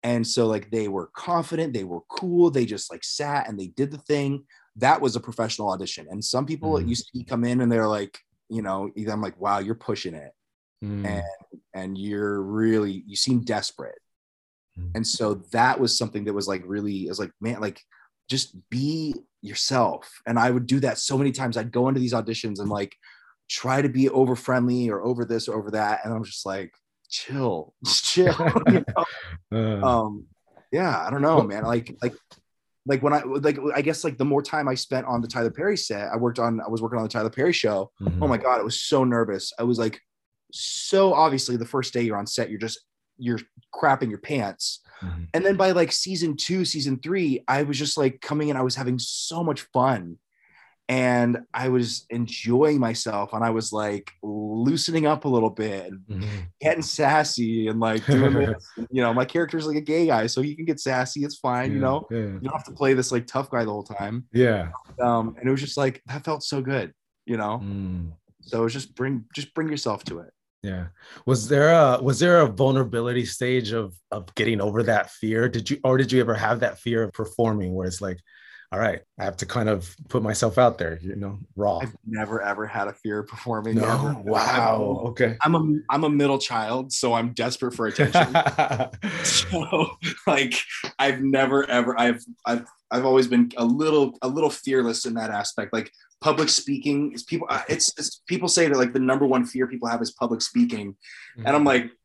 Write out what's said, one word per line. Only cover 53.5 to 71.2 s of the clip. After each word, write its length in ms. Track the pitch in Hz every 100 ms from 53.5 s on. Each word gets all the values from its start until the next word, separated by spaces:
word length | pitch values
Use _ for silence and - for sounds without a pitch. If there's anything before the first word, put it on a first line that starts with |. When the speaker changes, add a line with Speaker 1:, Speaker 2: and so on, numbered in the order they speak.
Speaker 1:
was, 220 | 113 107
like, 380 | 107 107 101 98 _
loosening 840 | 104 107 107 110 123 160 156 160 151
up 180 | 151
a 40 | 147
little 200 | 123 110
bit, 380 | 95 107 98 92
and 140 | 95
Speaker 2:
Mm-hmm. 400 | 95 98 104 101 87 _
Speaker 1:
getting 220 | 156 165
sassy, 840 | 156 - 143 156 147 - 117 113 107
and, 120 | 113
like, 240 | 113 110
doing 300 | 107 131 135
Speaker 2:
<laughs> 120 | - 139
Speaker 1:
this. 220 | 107 - - 117
You 100 | 131
know, 140 | 120
my 100 | 120
character's, 420 | 131 170 165 165 156
like, 100 | 151
a 40 |
gay 260 | 151 160 165
guy, 200 | 123 113
so 160 | 131
he 120 | 143
can 120 | 151 165
get 140 | 147
sassy. 440 | - 127 127 147
It's 140 | 143 -
fine, 320 | 131 123 127
you 60 | 143
Speaker 2:
Yeah, 60 |
Speaker 1:
know? 240 | 135 139 -
Speaker 2:
yeah. 80 | 117
Speaker 1:
You 220 | 107 95
don't 120 | 131
have 120 | 151
to 80 | 139
play 200 | 131 139
this, 160 | 131 127
like, 160 | 120 120
tough 220 | 135 139
guy 160 | 123
the 60 | 110
whole 140 | 104
time. 420 | 101 104 101 117 127
Speaker 2:
Yeah. 380 | 113 123 107 82 82 - -
Speaker 1:
Um, 360 | 123 117 113 113
and 100 | 127
it 20 |
was 100 | 135
just, 180 | 139 -
like, 240 | 135 131 -
that 180 | 139
felt 180 | 147 151
so 180 | - 139
good, 320 | 131 135 87 _ _ _
you 140 | - 117
know? 220 | 104 113
Speaker 2:
Mm. 500 | 101 101 92 92 85 82 _ _
Speaker 1:
So 180 | - 113
it 40 |
was 80 | 117
just 200 | 127 -
bring, 300 | - 131 131 110
just 200 | - 135
bring 140 | - 160
yourself 340 | 147 123 101 -
to 120 | 85
it. 120 | 85 _ _ _
Speaker 2:
Yeah. 260 | 101 92 87 _ - -